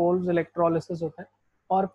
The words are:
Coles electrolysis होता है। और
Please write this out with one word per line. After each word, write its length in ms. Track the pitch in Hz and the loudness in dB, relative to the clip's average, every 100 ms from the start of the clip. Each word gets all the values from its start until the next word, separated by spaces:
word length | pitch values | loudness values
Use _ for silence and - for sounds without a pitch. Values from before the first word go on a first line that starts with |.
Coles 280 | 175 185 180 | 2 2 0
electrolysis 720 | 170 165 170 170 165 - 170 | 0 -2 0 0 0 -4 -6
होता 200 | 160 - | -8 -8
है। 60 | 196 _ _ _ - | -20 _ _ _ -2
और 220 | 190 196 | -2 0